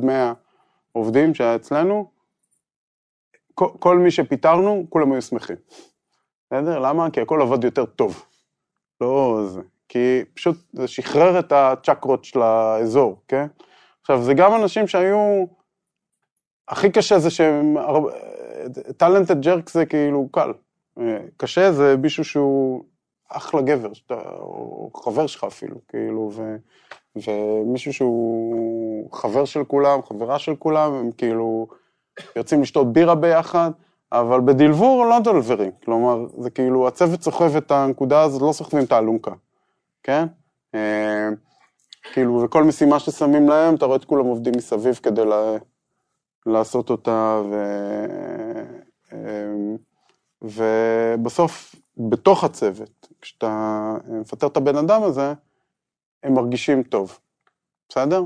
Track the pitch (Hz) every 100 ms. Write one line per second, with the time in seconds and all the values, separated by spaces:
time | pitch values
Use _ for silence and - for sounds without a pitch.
0 | 131 131 120 120 _ _ _ _ _ 117
1 | 110 127 160 156 117 117 - 147 180 208
2 | 190 _ _ _ _ _ _ _ _ _
3 | _ _ _ _ _ - 180 - 175 180
4 | 180 170 147 139 160 170 196 208 165 165
5 | 139 131 - 117 - 87 _ - - _
6 | _ _ _ _ _ 135 156 156 131 156
7 | 165 147 113 156 127 131 120 123 117 -
8 | 110 85 - _ _ _ _ _ _ _
9 | 123 139 131 110 101 92 - _ _ 120
10 | 123 127 - - 175 165 _ - 127 -
11 | - 147 180 180 170 143 135 131 - 139
12 | 131 127 - 131 113 110 110 110 113 113
13 | 117 95 - 135 147 - _ _ _ _
14 | - 135 120 139 190 226 208 226 202 185
15 | 185 208 208 202 180 _ _ _ _ _
16 | _ _ _ _ _ _ - - 196 214
17 | - 196 165 170 160 147 151 151 147 151
18 | 147 - - - - 57 123 127 - -
19 | 170 196 180 156 147 180 165 165 160 151
20 | 147 143 131 180 139 110 _ _ _ -
21 | 117 107 - - 131 170 190 151 143 135
22 | 147 - 151 147 139 139 131 127 - _
23 | _ _ _ - - 156 135 143 107 104
24 | - 117 - 50 50 - 60 - - -
25 | - 110 151 - 101 - 117 117 - 117
26 | 110 110 107 107 110 110 - _ _ -
27 | _ 110 110 104 107 110 110 127 143 135
28 | 127 117 117 113 113 117 113 113 113 107
29 | - - 113 117 139 151 135 139 143 139
30 | - 107 117 147 - 147 160 156 151 139
31 | 117 117 120 113 113 113 113 - _ _
32 | _ - - - - 151 135 151 127 117
33 | 170 165 170 165 165 170 165 - _ _
34 | _ 117 117 127 127 135 151 151 240 262
35 | 233 240 226 185 117 110 95 - - 113
36 | 123 117 117 - 123 - 127 127 127 -
37 | 175 175 160 - 170 151 - 139 135 131
38 | 135 147 151 135 143 151 165 147 127 120
39 | 110 113 110 90 _ _ _ _ _ _
40 | - 143 165 - _ _ _ 110 107 107
41 | 107 107 107 107 _ _ _ _ _ -
42 | - - 123 120 120 156 156 - 147 147
43 | - - 147 147 147 151 165 156 139 135
44 | - 143 123 117 120 120 - 107 123 120
45 | 127 107 110 107 107 107 - _ _ _
46 | _ _ _ _ 113 110 110 127 113 113
47 | - 113 110 110 101 104 101 101 101 104
48 | 110 92 87 120 113 113 98 - - _
49 | _ 113 110 107 104 104 104 110 - _
50 | _ _ _ _ 110 104 110 110 113 113
51 | 117 117 117 - 165 - - _ _ -
52 | 113 110 - - 156 - 104 95 107 _
53 | _ _ - - 113 110 110 107 107 110
54 | 110 113 110 - 143 - 135 143 160 220
55 | 208 135 143 147 _ _ _ _ _ _
56 | _ _ 139 131 120 120 - 135 123 110
57 | 95 - _ _ _ _ _ _ _ 131
58 | 135 185